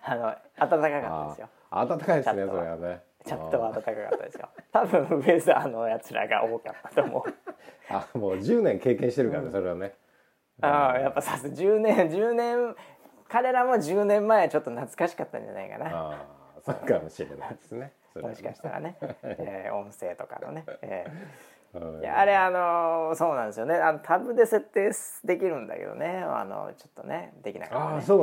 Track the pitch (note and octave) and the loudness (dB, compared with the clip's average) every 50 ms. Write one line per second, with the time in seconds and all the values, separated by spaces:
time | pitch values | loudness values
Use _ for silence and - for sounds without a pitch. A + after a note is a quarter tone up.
0 | - - C3 A#2+ A#2 A2 - - - - _ - D3+ - F3 D#3 D3+ D3+ D3 C#3+ | -6 -4 -4 -2 -2 -4 -4 -6 -12 -8 _ 0 2 4 4 4 4 2 0 0
1 | A#2+ G2 D#2+ D#2 D2+ D2+ D2+ - A2 - _ _ _ _ - F#2+ A#2+ B2 E3+ - | -2 -4 -4 -4 -6 -6 -10 -12 -16 -20 _ _ _ _ -2 -2 0 0 -2 0
2 | D#3+ G3 E3+ D3 B2+ A#2 G#2 G2 G2 G2 F#2+ F2+ E2+ D#2+ E2 E2 E2+ F2 F2+ - | 2 2 2 2 2 2 0 0 -2 -2 -2 -2 -4 -4 -6 -6 -6 -6 -8 -8
3 | - _ _ _ - - D3 - D#2+ - - A#2+ A2+ A2 A#2+ A2+ - - A2 G#2+ | -12 _ _ _ -10 -10 -8 -8 -4 -2 0 0 0 -2 -4 -4 -4 -6 -6 -6
4 | G#2 G#2 - - - - - - - - _ - - _ - A3 B3 F3+ F#3+ E3 | -4 -4 -4 -4 -6 -8 -12 -14 -16 -16 _ -20 -4 _ 2 2 4 4 4 2
5 | C3+ - E3+ C#3+ C#3 E3+ E3+ E3+ - F3+ C#3 B2+ B2 C#3 A#2 A2+ A#2 A2+ A2 A2+ | 2 2 0 2 6 6 6 6 6 6 4 4 4 -2 -2 -2 -2 -2 -2 -4
6 | - - - A2+ A2 A2 A2+ G#2+ A2+ A2+ A#2 A2+ - A2 - - - - - D3+ | -4 -4 -4 -2 0 0 2 2 2 0 -2 -4 -6 -10 -14 -14 -16 -2 2 2
7 | B2 A#2+ B2+ C3 - - - - - - - - - - - - - - G2+ G2 | 2 2 0 -4 -4 -6 -8 -10 -14 -18 -18 -18 -20 -20 -20 -18 -8 -6 -6 -6
8 | F#2+ - - A#2+ G#2 F#2+ F#2+ F#2 G2+ C#3+ A#3 A#3+ G#3 D3+ G2+ F#2 - B2+ A#2+ - | -4 -6 -6 -4 -2 -2 -2 0 2 2 4 4 4 4 2 2 2 2 2 2
9 | C3 B2 B2 C#3 - G#2 E2+ D#2+ - D#2+ E2+ G2 F2+ F2+ E2+ F2 F#2+ G2+ - _ | 2 0 2 2 0 0 0 -2 -4 -4 -2 -2 -2 -2 -4 -4 -6 -10 -12 _
10 | _ _ _ _ _ _ _ _ _ _ _ - - D3 C#3+ C#3+ C#3+ C3 B2 B2+ | _ _ _ _ _ _ _ _ _ _ _ -2 0 2 4 4 4 4 4 2
11 | C3+ C3+ - C#3+ - - - B2 B2 C#3+ C3+ C#3 F#3 G3+ G#3+ G#3+ A3 G#3+ - - | 0 0 0 -2 -2 -2 -4 -4 -4 -6 -4 0 2 4 4 4 4 4 4 4
12 | F3+ D#3+ D#3+ G3 A3 A#3 A#3 A#3 A#3+ A#3+ A#3+ A#3+ A#3+ A#3 - - - - - _ | 4 2 2 0 0 0 0 0 0 0 0 -2 -2 -4 -6 -10 -18 -20 -20 _
13 | - - _ - _ - A3 A#3+ B3 B3+ B3+ B3 B3 C4 B3+ G#3+ D3+ D3 F#3 G3+ | -20 -20 _ -20 _ -2 0 2 2 4 4 4 4 4 4 2 2 2 2 2
14 | G#3 G3+ G#3 G#3 G#3 A3 A3 G#3 E3+ - - D3+ - B2+ A#2+ A#2+ C#3 - - - | 4 4 4 4 6 6 6 6 6 4 2 0 -2 -2 -6 -6 -8 -8 -4 -2
15 | E3+ E3+ - - C#3+ - - A#2 A2 G#2+ G2+ G2 F#2+ G2+ G#2 A2+ C#3+ E3 E3+ E3 | -2 -2 -2 -4 -8 -8 -10 -10 -10 -10 -10 -10 -10 -10 -10 -8 -8 -6 -6 -6
16 | D#2+ D2+ D2+ C#2+ C#2+ - - - - - - - - - C3 - - - - - | -6 -8 -10 -12 -14 -18 -20 -20 -20 -20 -20 -12 -8 -8 -8 -2 0 0 0 0
17 | F2 D#2 - - D#2 - C#2+ C#2 - - - - _ - A2+ A#2+ C3+ C#3 - _ | -2 -6 -10 -10 -10 -10 -12 -12 -12 -12 -14 -14 _ -14 -12 -12 -12 -14 -16 _
18 | _ _ - - - A#2 A2 - - - - - - D3+ - D3 D3+ F3 F#3+ - | _ _ -14 -10 -10 -10 -10 -10 -10 -12 -10 -10 -10 -10 -8 -8 -10 -10 -10 -10
19 | - C3 - - - B2+ - - - G2+ G2 F#2+ F#2+ G#2 G2+ G2+ G2+ G#2 - - | -10 -12 -10 -10 -10 -10 -10 -8 -8 -8 -8 -8 -8 -6 -6 -6 -8 -10 -12 -10
20 | - F2 F2 - - - - - - - D3+ D#3+ D#3 - - - - A2+ F#2+ F2+ | -8 -8 -8 -8 -12 -12 -12 -12 -12 -12 -12 -12 -12 -14 -14 -14 -10 -8 -8 -8
21 | F2 - - F3+ G3 D3+ - - - - - _ _ _ - F2 E2+ E2 D#2 D#2 | -8 -10 -12 -14 -16 -16 -20 -20 -20 -20 -20 _ _ _ -14 -12 -10 -10 -10 -8
22 | - - - - G3 G3+ G3 F#3+ F#3 F#3 F3+ F3+ F3 F3 E3+ E3+ E3 E3 E3 E3 | -6 0 2 4 4 6 6 4 4 4 2 2 2 2 2 2 2 2 2 0
23 | D#3+ D#3+ D#3+ - E3 E3 D3 B2+ A#2 G#2+ G2 A2+ A2+ C#3+ E3+ E3+ D#3+ D#3+ D#3 D3+ | 0 -2 0 0 2 2 2 0 -2 -4 -4 -4 -2 0 2 4 4 2 2 0
24 | - - E3 F#3 B3+ B3 A#3 B3 A3+ A3 A3+ G#3 - - - G3+ G3 G#3+ G3+ - | 0 2 2 2 2 2 4 4 6 6 4 2 2 0 0 2 2 2 0 -2
25 | - - - - - - F3+ F3 F#3+ F#3 D#3+ C3 A2 - D#2+ E2+ - G2+ A2 A#2+ | -8 -12 -14 -4 -2 0 0 2 0 -2 -2 -4 -6 -8 -10 -8 -10 -10 -8 -6
26 | D3+ E3+ F#3 F#3 F3 D#3+ C3+ A2+ G2+ F#2+ G2+ G2+ G2+ G2 - - - - _ - | -6 -4 -4 -4 -4 -4 -4 -4 -4 -6 -8 -8 -10 -10 -12 -16 -20 -20 _ -14
27 | - - D3 E3+ F3 E3+ - D3 - G#2 F#2+ - - - - - D#3 D#3 D#3 D3 | -10 -8 -8 -8 -8 -12 -16 -12 -10 -10 -10 -10 -8 -6 -4 -4 -2 -2 -4 -2
28 | - - G3+ F#3 | 4 6 6 6